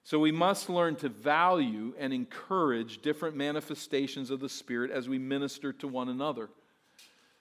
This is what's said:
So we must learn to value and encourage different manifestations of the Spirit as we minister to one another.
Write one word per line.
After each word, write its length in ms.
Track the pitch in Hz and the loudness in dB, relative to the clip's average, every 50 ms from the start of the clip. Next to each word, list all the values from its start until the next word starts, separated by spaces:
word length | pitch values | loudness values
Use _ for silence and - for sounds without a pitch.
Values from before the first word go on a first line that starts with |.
| _ | _
So 160 | - 156 151 | 0 4 4
we 140 | 156 156 156 | 6 6 4
must 360 | 160 175 190 196 190 - - | 4 4 4 4 2 0 0
learn 280 | 180 175 175 165 156 | 2 2 4 2 2
to 120 | - 151 135 | 0 -4 -4
value 840 | 113 104 - 147 147 160 175 180 185 170 143 120 107 107 110 120 - | -6 -2 0 2 4 6 6 6 6 4 4 2 0 -2 -4 -6 -6
and 160 | - 143 135 135 | -6 -4 -2 -2
encourage 880 | 127 123 - - - - - 190 190 170 143 120 113 113 113 110 - | -2 -4 -4 -8 -10 -6 -2 2 4 4 4 4 2 0 -4 -8 -4
different 360 | - 147 147 151 170 160 151 | -2 -2 -2 -2 -2 -4 -4
manifestations 920 | 139 143 147 147 151 147 - 151 - - - - 135 139 131 - 139 135 120 | -2 -2 -2 -2 -2 -4 -6 -8 -10 -6 -2 0 0 0 0 -4 -6 -6 -4
of 100 | 139 127 | -4 -4
the 100 | 139 139 | -4 -6
Spirit 400 | - - - - 123 120 123 131 | -8 -10 -8 -4 -2 -2 -2 -2
as 180 | - 135 120 127 | -2 -4 -2 -2
we 80 | 135 | -2
minister 560 | 131 131 131 139 139 143 135 - - - 139 131 | -2 -2 -2 -2 -2 -2 -2 -4 -6 -6 -6 -6
to 160 | - - 139 | -6 -6 -6
one 220 | 127 127 123 127 | -4 -4 -4 -4
another. 400 | 123 131 139 151 139 120 110 101 - _ _ _ _ _ _ _ _ - - - _ _ _ _ _ _ | -4 -2 -2 -2 -2 -4 -6 -10 -12 _ _ _ _ _ _ _ _ -20 -20 -20 _ _ _ _ _ _